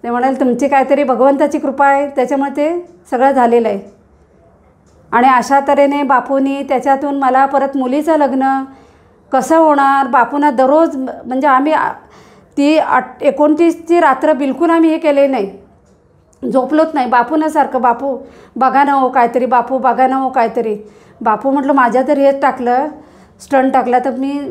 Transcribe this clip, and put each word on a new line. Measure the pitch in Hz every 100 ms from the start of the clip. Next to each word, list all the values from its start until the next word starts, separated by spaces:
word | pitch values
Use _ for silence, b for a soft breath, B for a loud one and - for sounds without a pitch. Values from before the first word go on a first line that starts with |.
ते | 233
म्हणाले, | 240 254 262
"तुमची | 262 240 277
काहीतरी | 277 262 277
भगवंताची | 277 240 269 277 294 311
कृपा | 302 269 285
आहे, | 277 285
त्याच्यामुळे | 277 247 285 277
ते | 277 302 349 349 - _
सगळं | 254 269
झालेलं | 269 240 240 220
आहे." | 196 - _ _ _ _ _ _ _ _ _ _ _ _
आणि | 226 254
अशा | 254 233 277
तऱ्हेने | 277 285 285 285
बापूनी | 277 262 262 277 277 277
त्याच्यातून | 277 269 285 269 285 277
मला | 269 262 277
परत | 277 277 277
मुलीचं | 247 285 302 311
लग्न | 285 262 269 269 269 B B B B B _
कसं | 262 254 320
होणार, | 320 285 277 277 277
बापूंना | 269 233 285 294
दररोज | 240 262 302 330 262
म-, | 262 -
म्हणजे | - 262 285
आम्ही | 262 285
आ-, | 311 - - - B B B B -
ती | 285 311
आठ-, | - 254 254 -
एकोणतीसची | 294 - 302 302 339 330 - 349
रात्र | 320 262 302
बिलकुल | 285 277 262 330
आम्ही | 330 320
हे | 311
केले | 320 277 277
नाही, | 254 196 - - _ _ _ _ _ _ _
झोपलोच | 254 262 262 302 320
नाही. | 302 247
बापूंना | - 240 311 311
सारखं, | 311 277 254
"बापू | 240 233 277 254 B B B -
बघा | 262 262
ना | 285
हो | 277 254
काहीतरी, | 262 233 247 240
बापू | 247 240 262
बघा | 247 240 262
ना | 269
हो | 262
काहीतरी." | 254 226 226 220 208 - B B B
बापू | 226 214 269
म्हटलं, | 277 269
"माझ्या | 277 247 233 262
तर | 285
हेच | 277 277
टाकलं, | 277 254 240 247 302 - B B B B
स्टंट | - 269 262
टाकला | 262 240 247
तर | 262
मी | 240 277 285 277